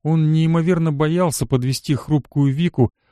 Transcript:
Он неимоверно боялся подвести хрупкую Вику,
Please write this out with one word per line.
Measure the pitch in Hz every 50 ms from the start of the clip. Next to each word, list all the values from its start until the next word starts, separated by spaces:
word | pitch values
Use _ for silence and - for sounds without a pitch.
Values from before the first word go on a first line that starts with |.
Он | - 151 160 160 156 151
неимоверно | 156 160 160 160 165 170 160 175 180 170 165 160 147
боялся | 139 156 151 165 180 185 165 131 - 143
подвести | - 139 127 123 131 131 - - - 143
хрупкую | 123 - - 151 143 - _ - 143 143 139 135
Вику, | 147 175 175 - - 120 - _ _ _ _